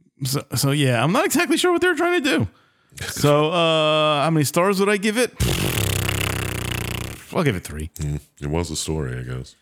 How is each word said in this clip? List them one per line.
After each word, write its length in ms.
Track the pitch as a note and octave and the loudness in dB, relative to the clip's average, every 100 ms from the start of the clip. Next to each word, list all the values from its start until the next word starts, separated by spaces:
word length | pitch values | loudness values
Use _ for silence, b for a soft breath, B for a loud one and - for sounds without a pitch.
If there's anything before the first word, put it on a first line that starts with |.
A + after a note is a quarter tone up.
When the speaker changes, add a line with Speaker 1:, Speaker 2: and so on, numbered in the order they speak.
| _ - | _ -8
Speaker 1:
So, 200 | C3 C#3+ - | -4 -4 -4
so, 160 | B2+ C#3 | -2 0
yeah, 300 | D3 C3+ A#2+ | 2 4 4
I'm 100 | C#3+ | 2
not 120 | A#3 | 2
exactly 320 | F4 C#4+ E4 E4 | 2 2 2 2
sure 160 | F4+ | 2
what 80 | E4+ | 2
they're 140 | F4+ D4+ | 2 2
trying 260 | E4+ F4 | 0 0
to 80 | C#4+ E4 | 2 0
do. 100 | G2 b b b b - - | -2 b b b b -12 -10
So, 440 | - D3 D3 D3+ | 0 4 4 4
uh, 720 | F3 E3 D#3+ D#3 D#3 D3+ D3 | 2 2 4 2 2 2 2
how 80 | D3+ | 2
many 140 | D#3+ | 2
stars 340 | C#3 E3+ F#3+ F#3+ | 2 2 2 2
would 100 | G3 | 2
I 80 | G#3 | 2
give 180 | G#3+ G#3+ | 0 0
it? 160 | A#3 - - - - - - - - - - - - - - - - - - - - | 0 -2 -2 -2 -2 -2 -2 -2 -2 -2 -2 -4 -4 -4 -4 -4 -4 -6 -8 -12 -6
I'll 100 | - | -2
give 120 | D3 F2+ | 0 -2
it 80 | |
three. 240 | - D2+ D#2 - | -4 -10 -10 -6
Speaker 2:
Mm, 220 | D2 D2 - - | -4 -6 -8 -10
it 80 | C#2+ | -4
was 220 | E2 D#2 | -4 -4
a 60 | D#2 | -6
story, 400 | - D#2 C2 B1 | -6 -6 -6 -8
I 40 | |
guess. 340 | B1 B1+ - - | -8 -10 -12 -18